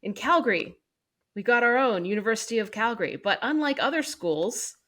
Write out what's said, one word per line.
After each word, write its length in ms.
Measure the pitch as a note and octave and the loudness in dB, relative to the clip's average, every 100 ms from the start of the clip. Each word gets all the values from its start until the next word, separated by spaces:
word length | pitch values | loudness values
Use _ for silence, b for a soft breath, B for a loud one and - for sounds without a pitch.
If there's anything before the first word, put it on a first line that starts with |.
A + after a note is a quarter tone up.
In 120 | F#3+ | -10
Calgary, 600 | G3+ B3 E4 A#3+ F3 - - _ _ _ _ _ | -6 2 2 2 0 -2 -12 _ _ _ _ _
we 80 | - | -6
got 200 | G3 A#3+ | 2 4
our 140 | A#3+ A#3+ | 4 4
own 280 | C4 G3 | 4 2
University 540 | F3 G#3 G#3 A3 - A3+ | 0 -2 0 -2 -2 -2
of 140 | G#3 | -2
Calgary. 440 | G#3+ A3+ A#3 E3+ - | -2 -2 0 -4 -2
But 220 | G3+ F#3 | -2 0
unlike 360 | A#3 D4+ D4 C#4 | 0 0 0 0
other 220 | B3+ D#4+ | 0 0
schools 760 | D4 - F3 D3+ F3+ - - - | -4 -4 -2 0 -2 -4 -10 -12